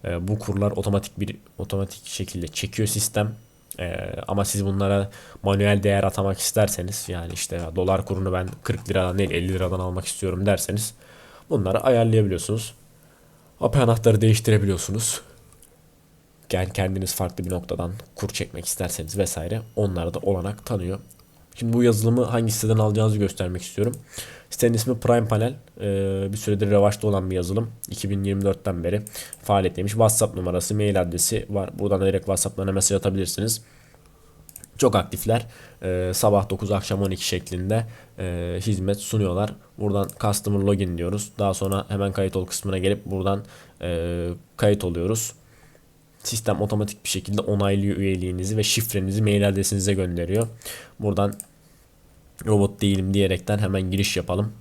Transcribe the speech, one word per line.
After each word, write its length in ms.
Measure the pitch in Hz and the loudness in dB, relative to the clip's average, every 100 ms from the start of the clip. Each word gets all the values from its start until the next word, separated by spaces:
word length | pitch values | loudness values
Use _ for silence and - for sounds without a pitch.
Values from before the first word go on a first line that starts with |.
e, 240 | - 87 92 | -4 -4 -2
bu 100 | 107 | -2
kurlar 320 | - 98 101 | -2 0 0
otomatik 500 | 101 104 101 - - | 0 0 0 -2 -8
bir, 160 | 101 101 - - | -8 -8 -16 -12
otomatik 480 | 98 98 98 - - | -4 -4 -4 -8 -14
şekilde 420 | - 92 92 85 | -8 -8 -6 -6
çekiyor 400 | - - - 107 | -6 -6 -2 0
sistem. 460 | 107 - 104 104 107 - _ _ - | 0 -2 0 -2 -4 -18 _ _ -8
E, 160 | 87 - - - - | -6 -6 -6 -8 -4
ama 160 | 98 | -2
siz 200 | 101 104 | 0 0
bunlara 460 | 98 98 98 101 101 - - - | 0 0 2 2 0 -8 -20 -6
manuel 400 | 98 98 101 101 | 0 2 4 4
değer 220 | 101 98 | 4 4
atamak 340 | 98 98 98 95 | 2 0 -2 -2
isterseniz, 640 | - - 101 - 90 101 - | -2 2 2 0 -6 -6 -6
yani 240 | 90 85 | -8 -6
işte 240 | - - 87 | -8 -6 -6
"Ya 200 | 82 85 | -4 -2
dolar 280 | 92 95 | 2 0
kurunu 280 | - 95 95 | 0 -2 -2
ben 160 | 92 92 - | -2 -4 -8
kırk 280 | - - - | -6 -6 -2
liradan 280 | 95 90 92 | 0 0 0
değil 120 | 95 | 0
elli 180 | 85 90 | 0 -2
liradan 320 | 92 90 92 | 0 0 -2
almak 240 | 92 90 | -2 -4
istiyorum." 420 | - - 95 90 101 | -6 -4 -4 0 2
derseniz 480 | 95 - 101 110 - - - - - - | 2 0 -2 -4 -10 -20 -20 -20 -20 -4
bunları 300 | 143 92 95 | 0 2 2
ayarlayabiliyorsunuz. 920 | 131 120 113 110 101 87 - 110 - - - - - _ _ _ _ _ | 4 4 6 4 4 0 -2 -4 -4 -14 -20 -20 -20 _ _ _ _ _
A 100 | 120 | 2
P 80 | 139 | 4
anahtarı 420 | 120 113 117 107 | 4 6 6 6
değiştirebiliyorsunuz. 1000 | 110 107 - 107 98 90 - 101 - - - - - - - _ _ _ _ _ _ _ _ | 6 4 4 4 4 0 -2 -2 -2 -4 -8 -20 -20 -20 -20 _ _ _ _ _ _ _ _
Yani 200 | 92 92 | -2 -2
kendiniz 420 | - 95 95 92 | 0 0 0 -4
farklı 300 | - 92 - | -2 -4 -4
bir 60 | 90 | -4
noktadan 420 | 90 87 87 87 104 - | -4 -4 -6 -4 -8 -14
kur 140 | - 98 | -8 -6
çekmek 360 | - 95 - | -4 -8 -8
isterseniz 540 | 82 - 90 - 78 95 | -8 -4 -4 -4 -6 -2
vesaire 420 | 92 - 82 113 113 - | -2 -2 -4 -6 -4 0
onlara 380 | 101 90 85 | 0 0 -2
da 40 | 85 | -2
olanak 480 | - 92 92 101 - | 0 0 -2 -8 -4
tanıyor. 320 | 110 90 98 - - _ _ - | -4 -2 -6 -10 -20 _ _ -20
Şimdi 180 | - 117 | -6 0
bu 100 | 120 | 4
yazılımı 420 | 120 107 113 120 | 6 6 4 2
hangi 280 | 123 120 113 | 2 2 0
siteden 260 | 110 110 110 | 0 2 4
alacağınızı 400 | 107 107 110 107 | 4 4 2 2
göstermek 440 | 98 - 92 90 | 0 -2 -4 -4
istiyorum. 320 | - - 107 131 - - - - - | -8 -2 -2 -2 -14 -16 -16 -18 -16
Sitenin 240 | - 120 | 0 2
ismi 260 | 117 117 120 | 2 0 -2
Prime 280 | - 120 113 | 2 2 4
Panel. 260 | 107 117 143 - - | 2 0 -2 -16 -6
Ee, 520 | 104 98 98 95 98 | -2 0 0 0 -2
bir 40 | 107 | -4
süredir 340 | 107 101 101 | -2 0 4
revaçta 380 | 104 101 101 107 | 6 6 4 0
olan 220 | 98 95 | 0 0
bir 60 | 92 | -2
yazılım. 340 | 87 98 117 - - | 0 -2 -4 -8 -12
İki 200 | - 98 | -6 -4
bin 140 | 98 | -2
yirmi 180 | 98 98 | 0 2
dörtten 420 | 98 92 - 87 | 0 0 -4 -2
beri 180 | 85 104 107 - - - | -2 -2 -4 -14 -16 -14
faaliyet 340 | - 101 92 87 | 2 2 2 -2
demiş. 160 | 98 | -4
WhatsApp 440 | 107 113 113 107 95 | 4 4 4 0 0
numarası, 380 | 90 90 - | -2 -2 0
mail 260 | 104 104 98 | 0 2 2
adresi 460 | 87 85 - 110 - | 0 0 0 -2 -2
var. 200 | 101 92 - | -4 -4 -4
Buradan 220 | 101 95 | 0 2
direkt 260 | 95 95 - | 2 2 0
WhatsApp'larına 460 | 95 - - 95 | -2 -2 -2 -2
mesaj 240 | 95 98 98 | 0 2 2
atabilirsiniz. 680 | 101 95 90 - 110 113 - - - - - - - - - - - - | 0 0 -2 -2 -2 -2 -8 -20 -20 -20 -20 -20 -20 -20 -20 -20 -20 2
Çok 180 | 131 104 | 2 4
aktifler. 500 | 87 - 107 113 113 - - - | 0 -4 0 0 0 -16 -20 -10
Ee, 280 | 92 90 90 | -4 -2 -2
sabah 360 | 92 107 101 95 | 2 4 4 2
dokuz, 200 | 95 101 | -4 0
akşam 320 | 98 - 95 | -2 0 0
on 80 | 98 | 0
iki 160 | 92 - | -2 -2
şeklinde, 600 | 90 - 90 92 110 113 - - - | -4 -4 -6 0 0 -2 -10 -20 -8
e, 400 | 92 87 87 90 | -6 -4 -4 -2
hizmet 380 | 101 95 92 101 | 0 0 0 -2
sunuyorlar. 560 | - 110 98 90 104 104 - - | -2 0 2 0 -2 -4 -18 -4
Buradan 300 | 104 101 95 - | 0 0 -2 -2
Customer 400 | 110 101 104 101 | -2 -2 0 0
Login 380 | 98 101 92 85 | 2 2 0 -2
diyoruz. 340 | 85 101 - - | -2 -4 -6 -2
Daha 160 | 101 | -2
sonra 300 | 95 98 98 - | 0 -2 -2 -2
hemen 240 | 101 98 | -2 -2
kayıt 240 | 95 95 95 | 0 -2 -2
ol 100 | 92 | -4
kısmına 320 | - 101 95 | -6 -4 0
gelip 280 | 95 101 - | 0 0 -2
buradan, 380 | 95 95 98 104 - - _ | -2 0 -2 -4 -20 -20 _
e, 480 | 90 85 85 87 87 87 - - | -4 -2 -2 -2 -4 -8 -14 0
kayıt 280 | 107 104 | 4 4
oluyoruz. 480 | 92 82 90 113 - - - - - - _ _ _ _ | 0 -2 0 -2 -4 -10 -20 -20 -20 -20 _ _ _ _
Sistem 380 | - 110 110 95 | -6 -4 -2 -2
otomatik 440 | 101 104 104 - | 0 0 -2 -6
bir 40 | - | -6
şekilde 320 | 95 - 196 | -6 -2 -2
onaylıyor 560 | - 202 202 202 202 - | 0 2 4 2 2 0
üyeliğinizi 600 | 98 92 92 90 92 110 | 0 0 -2 -4 -2 0
ve 60 | |
şifrenizi 600 | 104 - 110 104 95 101 | 2 0 0 -2 0 2
mail 260 | 107 101 101 | 2 4 4
adresinize 460 | 98 95 101 95 | 2 0 0 0
gönderiyor. 540 | 95 92 87 85 101 113 - - - - - | 0 0 -2 0 0 0 -6 -16 -16 -18 -6
Buradan 340 | 104 101 101 - - _ - - _ _ _ - - - - | -2 0 0 -2 -16 _ -20 -20 _ _ _ -20 -20 -10 2
"Robot 340 | 104 101 104 | 4 4 2
değilim." 340 | 101 98 95 | 2 2 2
diyerekten 440 | 98 95 90 - 104 | 2 2 0 0 0
hemen 320 | 101 98 92 | 2 0 0
giriş 260 | 95 98 92 | 0 0 -2
yapalım. 360 | 87 90 107 - | -2 -2 -2 -6